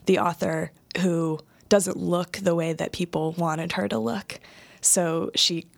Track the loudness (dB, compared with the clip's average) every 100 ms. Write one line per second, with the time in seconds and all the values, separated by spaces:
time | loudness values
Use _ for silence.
0 | 2 4 4 0 -2 0 -4 -8 _ 0
1 | 2 2 0 -4 -8 _ _ 2 2 -2
2 | -2 -2 -2 -2 0 0 0 -4 -6 -4
3 | -4 -2 -2 -2 -2 -2 -4 -4 -2 -2
4 | -2 -4 -8 -16 -20 -20 -20 -4 2 2
5 | 2 0 -2 0 0 -2 -8